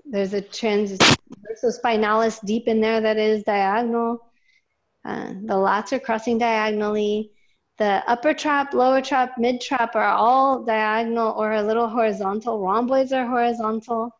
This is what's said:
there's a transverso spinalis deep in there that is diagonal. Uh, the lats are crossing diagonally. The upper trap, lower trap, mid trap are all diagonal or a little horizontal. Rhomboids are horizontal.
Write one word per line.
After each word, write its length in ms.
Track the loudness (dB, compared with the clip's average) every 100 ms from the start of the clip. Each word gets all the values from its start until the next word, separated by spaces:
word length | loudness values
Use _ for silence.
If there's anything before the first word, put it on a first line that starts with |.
there's 300 | -6 -4 -2
a 80 | -4
transverso 640 | -6 -4 -2 0 0 2 2 2 _ -20 -14 -4
spinalis 800 | -2 -2 0 0 2 2 0 -2
deep 220 | -4 -2 0
in 120 | 0
there 200 | 2 2
that 160 | 0 2
is 260 | 2 0
diagonal. 760 | 0 0 2 0 0 0 -2 -4 -10 _ _ _ _ _ _ _
Uh, 240 | -10 -10 -10 -10
the 100 | -4
lats 380 | 0 2 0 -2
are 60 | -6
crossing 380 | -4 -4 -2 0
diagonally. 920 | 0 0 0 -2 -2 -2 0 -2 -6 _ _ _ _ -2
The 240 | 0 2 0
upper 260 | 0 0
trap, 400 | 0 0 0 0
lower 260 | 2 4 2
trap, 340 | 2 0 0 0
mid 220 | -2 -2
trap 360 | -2 -2 0 0
are 80 |
all 580 | 2 4 4 4 4 2
diagonal 720 | 0 0 0 0 0 0 0
or 200 | 0 0
a 80 | 0
little 260 | 0 0 0
horizontal. 720 | 2 0 0 -4 -4 -4 -2
Rhomboids 520 | 0 0 2 0 2
are 140 | -2 0
horizontal. 840 | 0 0 0 -2 -4 -4 -4 -4 -10